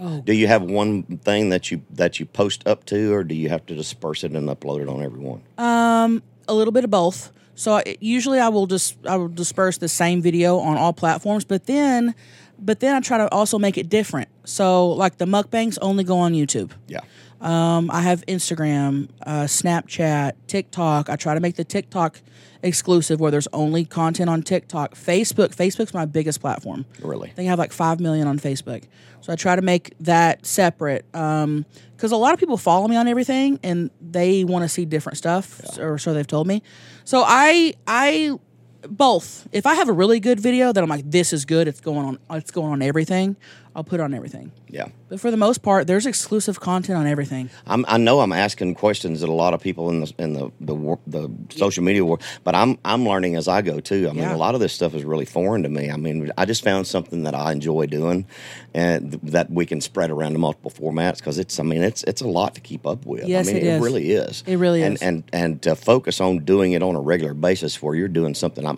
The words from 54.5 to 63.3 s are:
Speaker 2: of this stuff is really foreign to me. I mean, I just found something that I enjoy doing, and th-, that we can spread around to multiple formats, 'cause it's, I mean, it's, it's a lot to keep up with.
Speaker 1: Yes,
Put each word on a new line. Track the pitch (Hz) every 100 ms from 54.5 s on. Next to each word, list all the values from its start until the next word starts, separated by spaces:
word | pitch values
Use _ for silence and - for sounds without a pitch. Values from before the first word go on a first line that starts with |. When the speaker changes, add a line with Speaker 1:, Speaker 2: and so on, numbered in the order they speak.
Speaker 2:
of | 127
this | -
stuff | - 85
is | 76
really | 73 78
foreign | 67 85 92 110
to | 76
me. | 73 71
I | 76
mean, | 80 78 73 -
I | 95
just | 113
found | 107 95 92
something | 92 82 85
that | 78
I | 69 76
enjoy | 73 76 78 73
doing, | 76 82 90 95 - - - -
and | - 87 82 76
th-, | 76 76
that | 85 78
we | 82 82
can | 78
spread | - - 82
around | 76 87
to | 78
multiple | 80 76 -
formats, | - 78 78 87 -
'cause | - 73
it's, | 92 -
I |
mean, | 76 80
it's, | 92 -
it's | - 101
a | 123
lot | 87 101 -
to |
keep | - - -
up | 117 -
with. | -
Speaker 1:
Yes, | 180